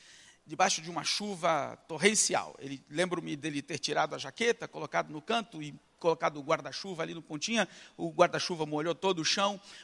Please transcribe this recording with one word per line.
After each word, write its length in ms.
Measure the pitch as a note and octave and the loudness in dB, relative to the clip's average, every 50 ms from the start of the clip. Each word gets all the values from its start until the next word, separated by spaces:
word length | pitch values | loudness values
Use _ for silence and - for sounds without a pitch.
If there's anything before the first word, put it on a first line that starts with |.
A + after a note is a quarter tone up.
| - - - - - - - _ _ - | -20 -20 -20 -20 -20 -20 -20 _ _ -6
Debaixo 340 | D#3 D3 F3+ G3 - - | 0 4 4 4 4 2
de 80 | D#3 E3 | -2 -6
uma 140 | F3 D#3+ - | -6 -4 -2
chuva 760 | - - - G#3 G#3 G3+ E3+ E3 F3 E3 D3 C3 A#2+ A#2 - _ - | -2 -2 -2 -2 -4 -2 0 2 2 2 2 0 -2 -6 -10 _ -10
torrencial. 680 | E3 D3+ D#3+ G#3 A3 - - - F3 B2+ F#2 D2+ - - | 0 4 4 6 6 6 4 4 2 0 0 -2 -8 -12
Ele, 240 | - C3+ C#3 C#3 - - | -12 -10 -10 -12 -12 -4
lembro-me 460 | D3 D3+ F3+ F#3 F3 E3 D#3 D#3+ D#3+ | -2 0 0 0 0 -2 -4 -4 -6
dele 260 | C#3+ C3+ D#3+ D3 C#3+ | -6 -4 -4 -4 -6
ter 160 | C3+ - D#3+ C3 | -6 -6 -6 -4
tirado 380 | - - D3 D#3 D3+ D#3 D3+ | -4 0 2 2 2 0 0
a 20 | C#3 | -6
jaqueta, 500 | B2+ C#3 - - A#3 A#3 A3+ - - D3 | -8 -8 -4 0 2 2 2 0 -4 -10
colocado 440 | - D#3+ D#3 C#3+ - E3 E3 C3 | -10 -10 -8 -2 -2 -2 -2 -2
no 100 | D3+ D3+ | -4 -10
canto 400 | D3 - A3 A#3 G#3+ - - D#3 | -4 -2 -2 -2 -2 -4 -8 -10
e 140 | D3+ D3 C#3+ D3+ - _ _ _ | -10 -10 -12 -14 -18 _ _ _
colocado 380 | - F3 D#3+ D#3 - E3 D3+ D3 | 2 2 2 2 2 -2 -2 -2
o 40 | |
guarda-chuva 600 | C#3 C#3 D#3+ D3+ C#3+ D3 - - - G3 F#3 D#3 D#3+ | 0 0 0 0 0 -4 -10 -8 -8 -8 -6 -6 -6
ali 100 | E3 E3+ | -6 -8
no 80 | E3 | -10
pontinha. 460 | D3+ - - - - - A3+ A3+ G3 - - - - - - - | -10 -10 -8 -6 -4 0 2 2 2 0 -2 -10 -20 -18 -10 -8
O 120 | E3+ E3+ | -6 -2
guarda-chuva 540 | D#3 D3+ F3 E3+ - D3+ - - F#3+ D#3+ D#3+ | 4 6 6 6 6 2 -2 -2 -2 -2 -2
molhou 300 | D3+ D3+ D3+ D#3 E3+ E3+ | -2 0 0 0 0 0
todo 240 | E3 - G3 F#3+ E3 | 2 2 2 2 2
o 60 | D#3 | 2
chão, 340 | - - - G3 G3+ G#3 F#3+ - - - - | 0 2 2 2 0 0 -2 -8 -16 -20 -20